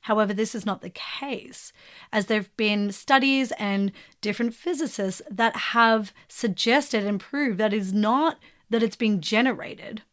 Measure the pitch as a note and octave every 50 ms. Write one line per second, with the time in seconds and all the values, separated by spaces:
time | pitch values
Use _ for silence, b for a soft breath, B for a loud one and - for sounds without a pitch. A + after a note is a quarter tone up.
0 | _ - A3 G#3+ G#3+ G3 F#3+ F#3+ A3 A3 - A3+ F#3 G#3+ F#3+ - - F#3+ - -
1 | - - - - C#4 C#4 C4 - - - - - - - B B B B B B
2 | B B - A3 G3 - F#3+ F#3 G3 - _ - A3 G#3+ G#3 G#3 G3+ G3+ G3+ -
3 | - - C#4 C4+ B3+ C4+ C4+ C4+ C4 A#3+ - - G#3+ G3+ G3 G3 G3 G3 B B
4 | B B B B - G#3 G#3 - A#3 A#3 A3+ - - F4 F4+ C#4 E4 B3 - -
5 | G3+ F#3+ F#3 - - - G#3 F3+ A3+ A3+ - A3 - - - A#3 A#3 A3+ A3+ A3
6 | G#3 G3 b b b b - - - A3+ F3+ - - A#3 A#3+ C#4+ D4 - - A3
7 | G3+ G3+ G#3 G3 - - - C#4 D4 B3+ G#3 F3+ G#3+ G#3+ G3+ A3 G3 F#3 F#3+ G#3
8 | G#3 G#3+ A#3+ C4+ D#4 E4 - _ b b b b b b A3+ A3+ A3+ A3 - -
9 | A#3 A3 G#3 F#3 D3+ - G#3+ G#3+ B3 C4 A3+ - - - - - - A#2 - G#3+
10 | - _